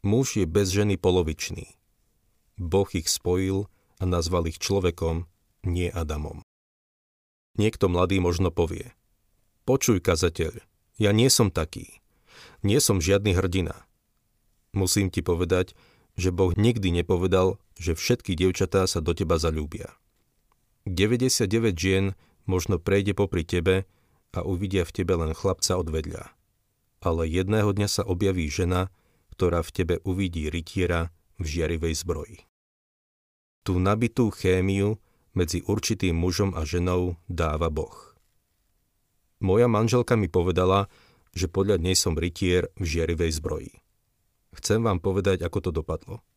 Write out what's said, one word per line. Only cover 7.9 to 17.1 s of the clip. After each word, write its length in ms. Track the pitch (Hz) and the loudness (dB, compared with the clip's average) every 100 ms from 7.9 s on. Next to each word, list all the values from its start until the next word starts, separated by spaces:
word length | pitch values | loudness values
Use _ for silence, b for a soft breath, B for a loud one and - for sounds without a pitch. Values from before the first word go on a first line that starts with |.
mladý 320 | 87 90 95 | 2 2 2
možno 320 | 90 85 92 | 0 2 0
povie: 400 | 85 82 85 - _ _ _ _ _ _ _ - | 0 -2 -4 -12 _ _ _ _ _ _ _ -2
"Počuj, 320 | 135 - 101 | 0 4 2
kazateľ, 640 | 90 85 87 - 80 - _ _ _ _ | 2 2 0 0 -6 -6 _ _ _ _
ja 80 | 107 | 2
nie 160 | 107 127 | 4 4
som 240 | - 107 | 4 2
taký. 480 | - 80 - 82 - _ B B B B B | 0 -6 -8 -16 -20 _ B B B B B
Nie 160 | 98 107 | 0 2
som 240 | - 98 | 2 2
žiadny 320 | 80 98 104 | 4 2 4
hrdina." 400 | 90 92 92 82 - _ _ _ _ _ _ _ _ _ | 2 0 -2 -4 -8 _ _ _ _ _ _ _ _ _
Musím 400 | 104 92 - 95 | -2 0 0 0
ti 140 | 87 | -2
povedať, 500 | 82 85 87 90 90 - b b b | -2 0 2 0 0 -6 b b b
že 160 | - 90 | -2 -2
Boh 240 | 90 92 | 2 2
nikdy 480 | 87 110 117 95 87 | 4 2 2 0 0
nepovedal, 560 | 85 | 0